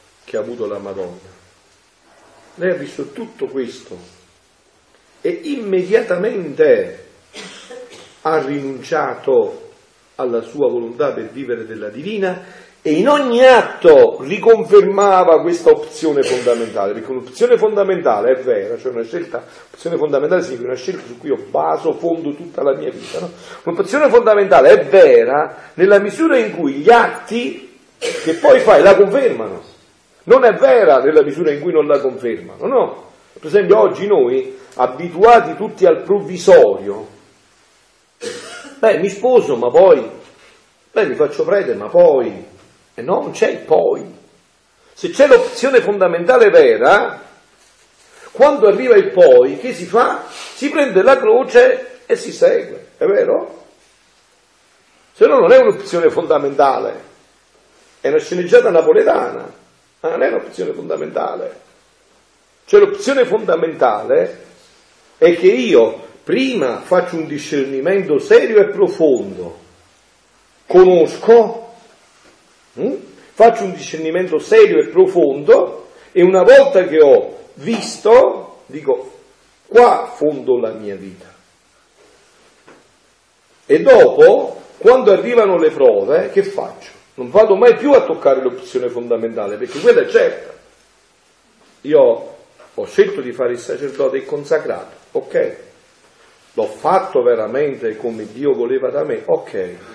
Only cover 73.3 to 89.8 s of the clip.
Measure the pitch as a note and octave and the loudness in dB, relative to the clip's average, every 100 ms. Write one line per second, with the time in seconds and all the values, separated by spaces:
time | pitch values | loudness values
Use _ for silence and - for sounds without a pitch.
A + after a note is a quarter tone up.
73.3 | - A3+ - G3 F3 - D#3 D#3+ E3+ F3+ | 2 4 2 -6 -10 -12 -10 -6 -4 -4
74.3 | D#3 - A3+ G3 D#3 - E3+ F#3 F3 D3 | -6 0 4 4 2 0 2 2 2 0
75.3 | C#3 D3 C4 - - - _ _ F#3 F3+ | 0 2 2 0 -8 -20 _ _ 0 2
76.3 | F#3 F3+ C4+ - F#3+ F3+ D#3 C#3+ A2+ - | 4 6 8 6 2 2 4 6 4 2
77.3 | - - - D#3+ A3 - - G#3 B3 F#4+ | -12 -20 -14 -8 -8 -8 -6 4 4 4
78.3 | - - - _ D#3 C3+ B2 - - _ | -2 -14 -20 _ -10 -6 -6 -8 -20 _
79.3 | _ _ _ - A#3 A#3+ B2 - - D3 | _ _ _ 0 4 4 2 -6 -6 -6
80.3 | C#3 B2 A#2 A2 A2 G#2 G2 G2 F2+ - | -4 -4 -2 -4 -8 -14 -14 -16 -20 -20
81.3 | _ _ _ _ _ _ _ _ _ _ | _ _ _ _ _ _ _ _ _ _
82.3 | _ _ _ _ _ _ _ _ _ _ | _ _ _ _ _ _ _ _ _ _
83.3 | _ _ _ - D#3 A3 A3+ C#3+ - E3 | _ _ _ -2 0 6 6 6 6 6
84.3 | - - - - - G#3+ C4 G#3 F#3 A#3 | 6 -2 -12 -20 0 2 4 4 2 0
85.3 | A#3 G3 F3 D#3 C#3+ B2+ G2+ G2 D#3 - | 0 0 2 0 2 2 2 0 -2 -2
86.3 | G3 G3 - - - - _ _ - B2 | -4 -4 -6 -12 -14 -20 _ _ -16 -2
87.3 | G3 A3 G3 A#3+ A3 C#4+ C4+ - - C#3+ | 2 2 4 2 2 2 2 2 -2 -2
88.3 | C3 B2+ B2 - B2+ B2 A#2+ A#2+ A2+ A2+ | 0 -2 -8 -8 -6 -6 -8 -6 -6 -6
89.3 | A2 G2+ G#2 B2 - | -8 -10 -8 -10 -2